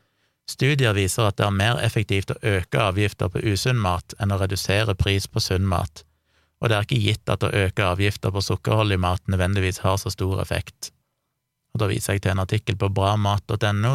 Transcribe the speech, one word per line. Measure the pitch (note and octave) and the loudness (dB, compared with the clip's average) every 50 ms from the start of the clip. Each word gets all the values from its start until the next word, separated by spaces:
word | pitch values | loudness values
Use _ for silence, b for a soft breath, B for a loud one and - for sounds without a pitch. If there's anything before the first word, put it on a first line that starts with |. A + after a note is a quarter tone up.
| _ _ _ _ _ _ _ _ - - | _ _ _ _ _ _ _ _ -14 -12
Studier | - - C3 C3+ D3+ C#3 B2+ A2 | -4 -2 0 0 2 2 2 2
viser | G2+ G2+ G2 F#2 - - A2+ G2+ | 4 2 2 0 2 2 0 0
at | - - | 2 0
det | G#2 | 0
er | G#2 G2+ | 0 2
mer | F#2+ G2+ A#2 A#2+ - | 2 2 2 2 0
effektivt | - A2+ - A#2 G2+ - G2+ G2 F#2 - - | 0 0 0 0 0 0 0 -2 0 -4 -6
å | - | -4
øke | - A2+ G2+ F#2 F2 - - C3 | -2 0 0 0 -2 -2 0 0
avgifter | A2+ G2 F2+ G2+ G#2 G2+ - - G#2 F#2+ | 0 2 2 0 0 0 0 -2 -4 -2
på | - - - A2+ G2 | -2 -2 -2 0 -2
usunn | F#2+ - C3 B2+ A#2 | 0 0 0 0 2
mat | G2+ F2+ F2+ F2+ - - - - | 0 0 -2 -2 -6 -10 -8 -4
enn | G#2 G2+ G2+ | -2 0 0
å | F#2+ | 0
redusere | F#2+ F#2 G2 F#2 - - F#2+ G#2 A2+ A2 F#2+ - | 0 -2 -2 -4 -2 0 0 0 2 0 0 0
pris | - G2+ G2 G2 - - | 2 2 2 0 -2 -2
på | - A2 | -4 -4
sunn | - - F#2+ F#2 G2 F#2+ | -2 0 0 0 2 0
mat, | F2 F2+ F#2+ - - - - _ _ _ _ _ _ _ _ _ _ - | 0 0 -2 -4 -8 -16 -20 _ _ _ _ _ _ _ _ _ _ -4
og | - A#2 | 0 2
det | A2 | 2
er | G#2 G#2 | 2 0
ikke | - C3+ A#2+ G#2 | 0 0 2 2
gitt | G#2 G#2+ - - - | 2 0 0 0 -2
at | - - - | -2 0 0
å | - - G#2 | 0 2 2
øke | F#2+ F#2 - - G2+ | 0 0 0 0 0
avgifter | F2+ F2+ F#2 G2+ G#2 - - - G#2+ F#2+ | 0 2 2 0 -2 -2 -2 -4 -2 -2
på | G2 F#2+ | -2 -2
sukkerholdig | - F#2 - - - A2 G#2+ G#2+ G#2 G2 F#2 | -2 -4 -2 0 0 2 2 2 2 2 2
mat | F2+ F2 F2+ - - - | 2 0 0 -2 -2 -2
nødvendigvis | F#2+ F2+ F2+ F2+ G2+ G2+ F#2+ F#2 F2+ - - | 0 0 2 2 2 0 0 0 -2 -2 0
har | F#2+ F#2+ G2 | 0 0 0
så | - G2 | -2 -6
stor | - - F#2+ F#2 F#2+ F#2+ | -6 -4 -2 -2 -2 -4
effekt. | F2+ - F2 F2 - - - - - - _ _ _ _ _ _ _ _ _ _ _ _ _ _ _ _ | -4 -2 -4 -4 -4 -6 -14 -16 -18 -18 _ _ _ _ _ _ _ _ _ _ _ _ _ _ _ _
Og | - A#2 | -4 -2
da | A2 G2 | -2 -2
viser | A2+ A2+ - - G2+ G2+ | -2 -2 -2 -2 -2 0
jeg | - | 0
til | G2 F#2+ | 0 0
en | F#2+ | 0
artikkel | F#2 - A2 G#2+ - - F#2+ | -2 -2 -2 -2 -2 -2 -2
på | - G2 G2 | -2 -2 -2
bra | G2 G2 G2 G2 G#2+ | 0 2 2 2 2
mat | A2 G2+ G2+ G2+ G2+ - - | 2 2 2 0 0 -2 -4
dot | A2 G#2 A2 | -4 -2 0
N | G#2 G2+ G2+ G#2+ | 0 0 0 0
O, | B2 | 0